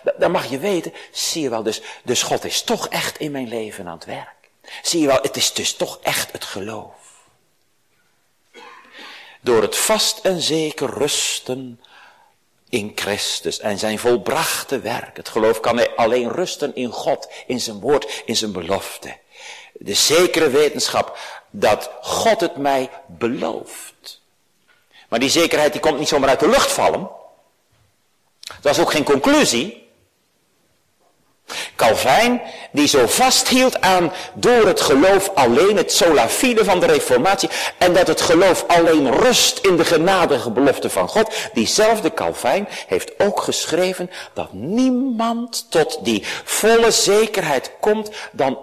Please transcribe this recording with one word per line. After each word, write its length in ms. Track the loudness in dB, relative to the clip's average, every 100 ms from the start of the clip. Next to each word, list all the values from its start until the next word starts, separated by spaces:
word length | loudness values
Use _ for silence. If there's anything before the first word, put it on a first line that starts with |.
da-, 120 | -8 -2
dan 120 | 0
mag 140 | 0
je 140 | -4 -6
weten, 340 | -2 -2 -4 -12 -16
zie 320 | -8 -6 -4
je 60 | -4
wel, 140 | -2
dus, 200 | -4 -4 -8 -10
dus 200 | -4 -2
God 220 | -2 -4
is 180 | -4 -6
toch 260 | -4 -4 -4
echt 300 | -6 -6 -8
in 120 | -8
mijn 180 | -8 -8
leven 380 | -8 -8 -10 -14
aan 80 |
het 100 | -14
werk. 300 | -14 -14 -16 -20 _ _ -20 -10
Zie 180 | -4 0
je 60 | 2
wel, 160 | 2
het 140 | 0 -4
is 160 | -4
dus 220 | -4 -6
toch 240 | -6 -8 -6
echt 300 | -6 -6 -6
het 120 | -12
geloof. 500 | -12 -12 -12 -12 -16 -20 -20 _ _ _ _ _ _ _ _ _ _ _ _ _ _ -20 -20 -20 -20 -20 -20 -20 -20 -8
Door 220 | 0 2
het 140 | 2 0
vast 420 | 0 0 0 -2
en 220 | -2 -2
zeker 500 | -2 -2 -4 -6 -6
rusten 880 | -2 -2 -2 -4 -6 -8 -10 -10 -18 _ -20 -20 _ _ _ _ _ _
in 240 | -6 -6
Christus 680 | -6 -4 -4 -4 -6 -6 -6
en 180 | -4 -4
zijn 200 | -4 -2
volbrachte 840 | 0 0 0 -4 -2 -6 -6 -6
werk. 360 | -6 -8 -10 -16
Het 120 | -8
geloof 320 | 0 2 2
kan 360 | 0 2 0 2
alleen 360 | 0 0 -2
rusten 420 | -4 -6 -6 -8
in 160 | -6 -8
God, 380 | -6 -4 -4 -6 -14 -8
in 140 | -8
zijn 200 | -8 -6
woord, 420 | 0 0 0 -10 -6
in 100 | -4
zijn 160 | -4
belofte. 640 | -6 -4 -6 -6 -14 -16 -18 _ -20 -20 -20 -20
De 220 | -14 -6
zekere 560 | -2 2 4 2 2 2
wetenschap 680 | 4 2 0 -2 -2 -2 -6 -16 -18 -18
dat 400 | -2 2 2 -2 -12
God 400 | -6 0 2 2
het 160 | 0 -2
mij 340 | 0 0 -2 -10 -20
belooft. 1160 | -6 -4 -2 -6 -8 -12 -18 -20 -20 -20 -20 _ _ _ _ _ _ _ _ -6
Maar 100 | -2
die 100 | 0
zekerheid 440 | 2 2 2 2
die 80 | 2
komt 180 | 0 0
niet 100 | 0
zomaar 200 | 2 2
uit 120 | 4
de 80 | 4
lucht 240 | 4 2
vallen. 380 | 2 0 0 -6 -16 -20 _ _ _ _ _ _ _ _ _ _ _ -18 -4
Dat 120 | 0
is 80 | 0
ook 100 | 0
geen 140 | 0
conclusie. 800 | 2 2 4 4 4 0 -4 -8 _ _ _ _ _ _ _ _ _ _ _ _ _ _ _ _ -14 -12 -8 0
Calvijn, 680 | 2 4 4 4 4 0 -6 -16 -6
die 140 | 0 2
zo 200 | 4 4
vasthield 760 | 4 2 2 2 2 2 2
aan 320 | 2 2 0 -4 -14
door 320 | -2 2 4 4
het 140 | 2
geloof 500 | 2 4 6 4 2
alleen, 420 | 2 4 4 4 2
het 160 | 0
sola 360 | 2 4 4 2
fide 360 | 0 0 2
van 160 | 2 2
de 60 | 4
reformatie, 640 | 2 2 2 2 0 -2 -4 -6 0
en 140 | 4
dat 140 | 4 4
het 140 | 2
geloof 440 | 4 6 6 4 2
alleen 460 | 4 6 4 4
rust 460 | 4 4 4 2 2
in 180 | 2 2
de 80 |
genadige 640 | 4 2 2 2 2 0 -2
belofte 400 | 2 2 2 -2
van 180 | -2 0
God, 260 | 0 0 -4 -6
diezelfde 600 | -2 0 2 2 2 0
Calvijn 540 | -2 -4 -2 0 0 -2 -10 -4
heeft 340 | -4 -2 0
ook 200 | 0 0
geschreven 720 | -2 -4 -2 0 0 -2 -8 -12 -14
dat 200 | -10 -10
niemand 1160 | -8 -4 2 2 2 0 -2 -2 -4 -6 -10 -2
tot 340 | 0 0 -2
die 180 | -2 -2 -2 -10
volle 460 | -6 0 4 6 6
zekerheid 800 | 4 4 4 2 0 0 -2 -4 -4
komt 300 | 0 0 -4 -12 -10
dan 260 | -2 -2 0